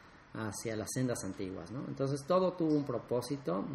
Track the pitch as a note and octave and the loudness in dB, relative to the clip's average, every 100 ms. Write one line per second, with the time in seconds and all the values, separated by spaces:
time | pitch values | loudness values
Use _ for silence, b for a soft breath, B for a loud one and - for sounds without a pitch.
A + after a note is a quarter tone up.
0 | B B - - A2 G2+ A#2 G#2+ G2+ C3 | B B -12 -6 -4 -4 -4 -4 -2 0
1 | B2+ A#2 F#2+ F#2+ F#2+ F#2 F2 B2 C#3+ C3+ | 0 0 -4 -4 -6 -6 -8 -6 -6 -2
2 | C3+ C#3 - F#3 F#3 F3+ D#3+ D3+ C#3 A#2 | 0 0 4 4 4 4 4 4 4 -2
3 | - A#2+ A#2+ C#3 D#3+ F#3 F#3+ | 0 0 0 -2 -2 -2 -2